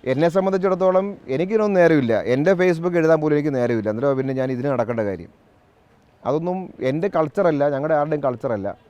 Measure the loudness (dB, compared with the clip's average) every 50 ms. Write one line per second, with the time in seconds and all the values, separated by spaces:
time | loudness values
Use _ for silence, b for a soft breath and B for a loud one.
0 | -2 -2 0 2 2 2 2 2 0 0 0 0 0 0 0 2 2 2 2 2
1 | 0 -2 -8 -12 -8 -6 -4 -2 -2 0 0 0 2 2 4 4 6 6 6 4
2 | 4 2 0 0 2 0 0 2 2 2 2 2 2 2 2 0 -2 -2 0 0
3 | 2 4 2 2 2 0 0 0 0 0 -2 0 0 0 0 0 -2 -2 -2 0
4 | 0 0 0 0 -2 -4 -2 -4 -2 -4 -4 -4 -4 -4 -2 -2 -2 -2 -2 -4
5 | -2 -4 -4 -6 -10 -16 _ _ _ _ _ _ _ _ _ _ _ _ _ _
6 | _ _ _ _ -6 -4 -4 -2 -2 -4 -6 -6 -8 -12 -12 -6 -4 -2 -2 -2
7 | -4 -2 -2 -2 -2 -2 -2 0 2 2 2 2 0 0 0 -2 -2 0 0 0
8 | 0 0 -2 -2 -2 -2 -4 -2 -4 -4 -4 -2 -4 -6 -8 -10 _